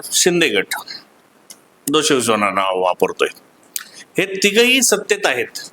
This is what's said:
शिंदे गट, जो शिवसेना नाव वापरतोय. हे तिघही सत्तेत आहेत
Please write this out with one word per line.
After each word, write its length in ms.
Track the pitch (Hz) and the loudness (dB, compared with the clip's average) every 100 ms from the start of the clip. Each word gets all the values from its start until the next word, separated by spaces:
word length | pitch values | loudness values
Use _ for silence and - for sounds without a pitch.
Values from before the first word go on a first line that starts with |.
| - | -4
शिंदे 360 | - 180 175 156 | 0 2 2 2
गट, 180 | 101 - - - - - _ _ _ - - _ _ - | 0 -4 -8 -12 -18 -20 _ _ _ -20 -20 _ _ -2
जो 80 | 147 | 0
शिवसेना 480 | 151 135 117 107 101 | 2 2 2 0 0
नाव 300 | 95 95 92 | 0 0 0
वापरतोय. 480 | 92 90 90 - 76 - _ _ _ - - - - - | 0 0 -2 0 -4 -4 _ _ _ -14 -14 -20 -8 -4
हे 60 | 196 | -4
तिघही 560 | 190 202 202 240 262 | 0 2 4 4 4
सत्तेत 440 | - 196 - 202 180 | 2 0 -2 -2 -2
आहेत 200 | 123 110 - - | -2 -6 -10 -18